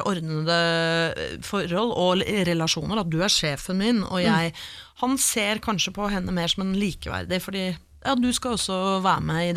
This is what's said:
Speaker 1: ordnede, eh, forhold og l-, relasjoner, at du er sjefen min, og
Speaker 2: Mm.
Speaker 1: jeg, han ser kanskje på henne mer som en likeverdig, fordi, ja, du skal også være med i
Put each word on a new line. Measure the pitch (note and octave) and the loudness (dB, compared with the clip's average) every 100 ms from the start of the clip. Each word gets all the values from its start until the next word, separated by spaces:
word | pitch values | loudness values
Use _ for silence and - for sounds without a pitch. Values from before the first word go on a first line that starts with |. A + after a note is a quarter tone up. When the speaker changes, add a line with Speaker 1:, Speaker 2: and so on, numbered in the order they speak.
Speaker 1:
ordnede, | - F#3 D#3+ D#3 D#3+ E3+ E3+ E3 E3 E3 E3 - | 0 0 -2 -2 2 2 4 2 2 2 2 -2
eh, | D2+ E2 | -6 -8
forhold | - G3+ F3 F3 A#3 - | -4 -4 0 0 0 2
og | F3+ F3+ | 4 4
l-, | - G#3 F3 | 2 0 2
relasjoner, | E3+ D#3+ - D3 G#3+ | 2 0 -2 -2 -2
at | E3+ | 0
du | D#3+ | 0
er | G3 | 2
sjefen | - D#3 C#3 - F#3 | 2 0 -2 -4 0
min, | G#3 A#3+ | 2 2
og | F#3 F#3 | 0 0
Speaker 2:
Mm. | F3 | 2
Speaker 1:
jeg, | D#3+ E3 D#3+ - - - - | 2 0 -4 -14 -16 -20 -4
han | B3+ C4+ | -2 2
ser | - A#3+ G3+ G#3+ | 2 0 0 0
kanskje | A3+ G3+ - | -2 -2 -2
på | G3 G3+ | -2 -2
henne | G3+ F3+ | -2 -2
mer | F3+ E3+ | 0 0
som | - F#3+ | -2 0
en | F#3+ | 0
likeverdig, | G3+ - - - F#2 F3+ | -2 -4 -6 -6 -2 -4
fordi, | - G3 F#3 E3+ - - - | -4 -4 -4 -6 -10 -8 -2
ja, | C4+ | 0
du | B3 | 2
skal | A#3+ B3+ | 0 -2
også | A3 - F#3 F#3+ F#3+ | -2 -2 0 0 2
være | F#3 E3+ | 2 2
med | D#3 D#3+ | 2 0
i | F3 | 0